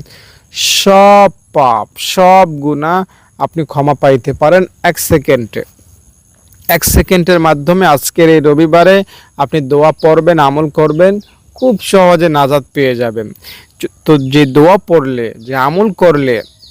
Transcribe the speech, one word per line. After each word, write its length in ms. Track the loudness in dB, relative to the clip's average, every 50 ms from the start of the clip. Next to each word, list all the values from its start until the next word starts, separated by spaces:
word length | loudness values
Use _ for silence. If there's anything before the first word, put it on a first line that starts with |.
| -10 -14 -20 -20 _ _ _ _ _ _
সব 760 | -12 -8 -6 -4 -4 -2 0 2 4 4 6 6 6 4 4 2 0 _ _ _
পাপ, 360 | -2 -2 0 0 0 -2 -4 -8 _ -14
সব 480 | -12 -8 -2 0 2 4 4 4 2 0 -4 -6
গুনাহ 440 | -6 -6 -6 -4 -4 -4 -4 -4 -6 -8 _ _ _ _ _ -10
আপনি 260 | -10 -8 -6 -8 -10
ক্ষমা 300 | -6 -6 -2 -2 -2 -2
পাইতে 380 | 0 0 0 0 0 -2 -6
পারেন 300 | -4 -2 0 2 2 0 0 -2 _ _
এক 140 | -6 -6 -4 -6
সেকেন্ডে। 640 | -4 -2 -2 -2 0 0 -2 -2 -2 -8 -10 -12 -12 -14 _ _ _ _ _ _ _ _ _ _ _ _ _ _ _ _ _ _ _ -4
এক 160 | -2 -2 -2
সেকেন্ডের 560 | 0 0 0 0 0 0 0 0 0 0 2
মাধ্যমে 460 | 2 0 0 0 -2 -2 0 0 2
আজকের 420 | 2 0 0 -2 -6 -2 0 2 4
এই 120 | 4 2
রবিবারে 560 | 2 2 2 2 2 2 2 2 4 4 2 2 0 -4 -12 -20 _ _ _
আপনি 240 | -6 -6 -4 -4 -6
দোয়া 320 | -4 -2 0 0 0 0
পড়বেন, 460 | 0 0 0 0 2 2 2 2 2 2
আমল 300 | 0 0 0 -2 -4 -4
করবেন, 520 | -2 -2 -2 0 0 2 0 0 0 -2 -8 _ _ _ _ _ _
খুব 200 | -4 -2 -2 -2 -2
সহজে 480 | -4 -2 0 2 2 2 2 2 0 0
নাজাত 360 | 0 0 0 0 -2 -4 -4 -6
পেয়ে 220 | _ -4 -2 -2 -2
যাবেন। 320 | -4 -6 -6 -6 -8 -12 -12 -16 -20 -20 -20 -20 -20 -20 _ _ _
চ-, 140 | -14 -14 -14 _ _
তো 80 | 0 0 0
যে 240 | 0 -2 0 0 0
দোয়া 300 | 2 2 2 4 4 2 2 0
পড়লে, 480 | 0 0 0 0 -2 -6 -6 -8 -8 -10 -14
যে 160 | -12 -8 -6
আমল 360 | -4 -4 -2 -2 -2 -2 -4
করলে 500 | -2 0 0 2 2 0 0 -2 -2 -4 -6 -10 _ _ -20 -20